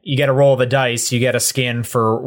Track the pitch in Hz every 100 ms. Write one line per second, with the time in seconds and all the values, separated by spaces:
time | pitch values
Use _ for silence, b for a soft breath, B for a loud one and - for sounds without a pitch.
0 | - 135 139 131 139 127 123 135 127 117
1 | - 123 127 117 - - 123 120 113 123
2 | 113 110